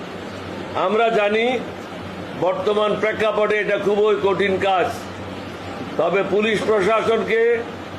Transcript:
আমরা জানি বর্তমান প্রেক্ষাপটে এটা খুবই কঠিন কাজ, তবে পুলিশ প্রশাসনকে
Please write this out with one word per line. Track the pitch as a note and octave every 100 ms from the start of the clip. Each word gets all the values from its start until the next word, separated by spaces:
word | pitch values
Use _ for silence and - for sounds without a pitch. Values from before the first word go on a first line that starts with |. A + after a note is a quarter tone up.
| - - - - - - -
আমরা | C3 F3+ G#3+ A3+
জানি | A3+ G#3 A3 A#3+ B3 - - - - - - - -
বর্তমান | E3+ F#3 G#3 G#3 G#3 F#3+
প্রেক্ষাপটে | G#3+ - G#3+ G#3 G#3 G#3
এটা | G3 G3+
খুবই | G3+ G#3 G#3+ G3+
কঠিন | G3 F#3 G3 F#3+
কাজ, | F#3+ F#3 E3 - - - - - - - - - - -
তবে | E3 F#3+ F#3+
পুলিশ | G3 G#3+ G3+ -
প্রশাসনকে | G#3+ F#3 A3 G#3+ A3 F#3+ A3+ A#3 A#3 A#3 - -